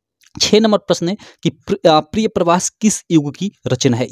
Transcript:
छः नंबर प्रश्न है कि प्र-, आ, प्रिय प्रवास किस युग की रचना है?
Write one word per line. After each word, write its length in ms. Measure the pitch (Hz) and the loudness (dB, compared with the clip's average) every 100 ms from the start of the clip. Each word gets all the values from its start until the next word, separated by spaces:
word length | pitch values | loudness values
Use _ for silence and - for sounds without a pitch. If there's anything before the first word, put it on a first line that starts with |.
| _ _ _ | _ _ _
छः 260 | - - 208 | -6 0 2
नंबर 180 | 220 202 | 4 0
प्रश्न 280 | - 175 170 | 0 -2 -2
है 80 | 208 - _ | -6 -12 _
कि 80 | 165 | -6
प्र-, 380 | - - 202 175 | -6 -8 0 2
आ, 100 | 156 | 2
प्रिय 280 | 151 214 220 | 0 -4 -4
प्रवास 400 | 202 170 175 - | -2 0 0 -2
किस 300 | _ 214 - _ | _ -2 -2 _
युग 240 | 160 143 135 | 0 0 -8
की 140 | 196 _ - | -10 _ -6
रचना 300 | 127 135 117 | -2 0 0
है? 100 | 123 | -4